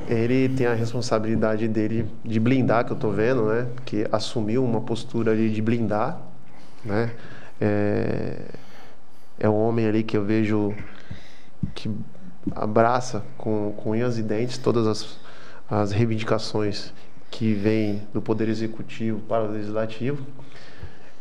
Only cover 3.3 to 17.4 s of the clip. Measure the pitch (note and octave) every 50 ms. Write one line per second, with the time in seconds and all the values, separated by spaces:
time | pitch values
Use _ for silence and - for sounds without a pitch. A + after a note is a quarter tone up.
3.3 | C3+ B2+ A2 G#2+ A2 A#2 B2 C3 C3 - - - - G#2 G#2+ - - G#2+ - -
4.3 | - B2 G#2+ G#2 A2 C3 C3 B2 A2+ G#2+ G#2+ - A2+ A2 - - - A#2 A2+ A2+
5.3 | A2 A2 A2+ A2+ G#2+ G#2+ A2 A2+ A#2+ A#2 A2+ G2+ G#2 G#2 A2+ C#3 F3 - - -
6.3 | - - - - - - - - - - - A2 G2+ G#2+ A#2 A#2 A#2 - - -
7.3 | - - - - - - G#2+ G#2+ G#2 G#2 G#2 G#2 G#2 G#2 G2+ - - - E2+ F2
8.3 | E2 E2+ - - - - - - - - - - - - - - - - - -
9.3 | - - - G#2+ G#2+ G#2+ A2 A2+ A#2 A#2 A2+ G#2+ G#2+ A2 A2 A2 - G#2+ G2+ G2
10.3 | A2 A2 A2 G#2 A2 G#2+ G#2 G2+ G2+ - - - - - - - - - - -
11.3 | - - - - - - - - - - - A2+ G#2+ - A2+ - - - - -
12.3 | - - - - - - - G#2+ G#2+ A2+ A2+ A#2 B2 B2 B2 - - G#2 G#2 -
13.3 | - - - A2+ G#2+ G#2+ G#2 G#2 G2+ G2+ - A2+ G#2+ A2+ A#2+ B2+ A#2 A2+ G#2+ G#2+
14.3 | G#2+ G#2+ B2 B2+ B2+ - - - A2+ A#2 A2 A2 G#2+ A2 - - - - - -
15.3 | - - - - - - - - - G#2 G#2 G2+ G#2 G2+ A#2+ A2+ A2+ A2 A2 A2+
16.3 | A2 G#2+ - - - A2 G#2+ G#2 G2+ - - - - - - - - - - -
17.3 | - -